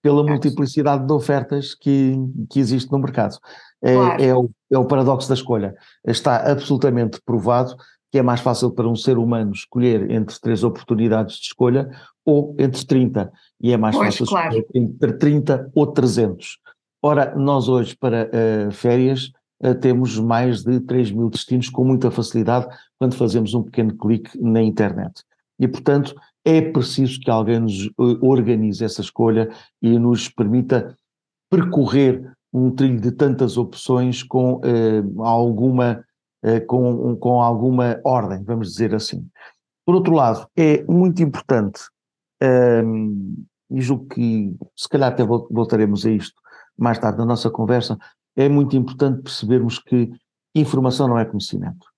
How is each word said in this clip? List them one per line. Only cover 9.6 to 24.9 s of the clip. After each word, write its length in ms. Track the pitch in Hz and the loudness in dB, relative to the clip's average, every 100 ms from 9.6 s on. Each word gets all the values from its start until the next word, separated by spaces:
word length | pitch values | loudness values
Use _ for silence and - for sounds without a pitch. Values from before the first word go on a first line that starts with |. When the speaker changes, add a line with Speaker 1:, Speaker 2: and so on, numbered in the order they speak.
| - 123 123 113 101 | -8 0 2 2 0
Speaker 1:
entre 280 | 110 107 - | -2 -4 -6
três 220 | 117 110 | -4 0
oportunidades 760 | 117 - - 110 113 110 104 - | 0 -4 -4 0 2 0 -2 -8
de 100 | - | -16
escolha 440 | - 123 127 131 - - _ | -2 2 2 -2 -12 -20 _
ou 300 | - 147 147 - | 0 2 0 -2
entre 280 | 139 127 - | -2 -2 0
trinta. 460 | 131 127 107 92 _ _ _ | 2 2 0 -6 _ _ _
E 120 | 117 | 0
é 40 | 120 | 2
mais 200 | 110 113 | 2 0
Speaker 2:
Pois, 120 | 208 - | 0 -2
Speaker 1:
fácil 100 | 120 | -2
Speaker 2:
claro. 300 | 190 165 113 | -2 0 -2
Speaker 1:
escolher 80 | - | -2
entre 380 | 127 117 - 147 | -2 -2 -2 -4
trinta 560 | - 147 147 131 131 131 | 2 2 2 2 -2 0
ou 120 | - 143 | 0 2
trezentos. 720 | 147 123 101 107 85 - - - _ _ _ | 2 2 2 0 -2 -14 -20 -20 _ _ _
Ora, 320 | 147 147 135 139 | 0 2 0 0
nós 320 | 139 139 117 | 0 0 2
hoje 280 | 127 113 - | 0 0 -4
para, 340 | 131 113 110 | -2 -2 -2
eh, 360 | 120 113 107 104 | 0 0 0 -4
férias, 600 | 101 123 123 127 131 131 _ _ _ | -2 0 2 2 0 -6 _ _ _
eh, 140 | 127 | -2
temos 440 | 127 131 123 127 107 | 2 2 2 0 -2
mais 440 | 117 117 123 110 | 0 0 0 -2
de 180 | 120 123 | -2 -2
três 300 | 127 127 113 | 0 -2 0
mil 180 | 107 117 | -2 -2
destinos 400 | 113 - 127 123 | -4 -2 -2 -2
com 160 | - | 0
muita 260 | 127 131 127 | 2 2 0
facilidade 560 | - 113 117 110 123 123 - _ _ | -2 -2 -2 0 0 -2 -14 _ _
quando 160 | 127 127 | -2 0
fazemos 380 | 117 113 107 | 0 0 0
um 80 | 120 | -2
pequeno 340 | - - 110 - | -2 -2 -2 -2
clique 340 | 104 113 - - | 0 -2 -2 -4
na 220 | 117 113 | 0 2
internet. 600 | 113 107 104 | 2 2 -2